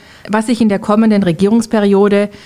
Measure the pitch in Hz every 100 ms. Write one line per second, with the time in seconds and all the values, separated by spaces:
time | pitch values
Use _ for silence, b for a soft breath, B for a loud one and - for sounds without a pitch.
0 | B B - 208 220 233 220 196 202 214
1 | 220 208 190 160 196 226 220 220 202 196
2 | 202 202 208 B